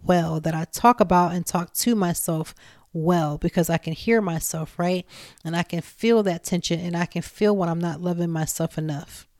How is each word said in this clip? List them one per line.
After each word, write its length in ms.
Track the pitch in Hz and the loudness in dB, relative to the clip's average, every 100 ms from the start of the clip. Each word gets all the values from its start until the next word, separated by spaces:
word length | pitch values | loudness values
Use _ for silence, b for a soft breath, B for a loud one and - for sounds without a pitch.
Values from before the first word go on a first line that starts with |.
well, 380 | - 180 160 160 | 2 2 2 -2
that 120 | 160 | -2
I 120 | 160 165 | -2 -4
talk 340 | - 240 240 | 2 4 6
about 340 | 185 180 175 | 4 4 4
and 120 | 180 170 | 0 -2
talk 280 | 185 175 - | -4 -4 -2
to 200 | 240 220 | 0 2
myself 580 | 175 165 - 160 160 - b b b | 0 -2 -2 -4 -4 -12 b b b
well, 440 | 165 160 175 151 147 | -2 2 2 2 -2
because 320 | 175 - 165 | -2 0 0
I 80 | 165 | 0
can 160 | - | -2
hear 280 | 160 - 233 | -6 0 2
myself, 580 | 202 160 - 160 156 - | 2 -2 -4 -6 -8 -4
right? 260 | 175 180 - B B B | -2 -2 -4 B B B
And 120 | 160 170 | -6 -4
I 60 | |
can 200 | 175 170 | -2 -4
feel 420 | - - 226 226 | -8 -2 4 4
that 220 | 196 165 - | 4 -2 -2
tension, 340 | 175 - 170 | -2 -2 -4
and 180 | 175 170 | -2 -4
I 80 | 175 | -4
can 160 | 175 | -4
feel 340 | - - 208 202 | -8 0 2 2
when 140 | 170 | 0
I'm 120 | 165 | -2
not 200 | 175 156 | -2 -4
loving 300 | 175 175 170 | -4 -2 -2
myself 440 | 160 156 - 165 - | -2 -4 -2 -4 -4
enough. 520 | 156 143 - - - _ | -4 -6 -10 -18 -20 _